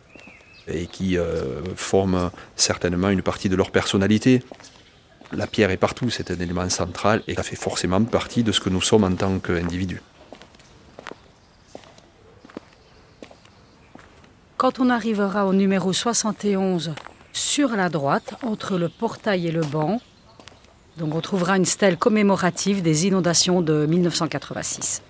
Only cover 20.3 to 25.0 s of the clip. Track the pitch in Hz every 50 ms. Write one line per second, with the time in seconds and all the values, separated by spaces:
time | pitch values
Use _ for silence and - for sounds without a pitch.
20.3 | - - - - - - _ - - _ _ _ - - 165 151 151 165 165 -
21.3 | - 190 175 165 196 190 180 - - - - 196 175 160 - 240 214 214 208 202
22.3 | 196 175 - 175 175 - - 196 202 196 175 165 156 151 170 202 190 190 170 175
23.3 | 165 - - 180 180 185 175 151 156 151 151 151 160 180 175 175 151 - 170 147
24.3 | - - - - - - - - - - - - - -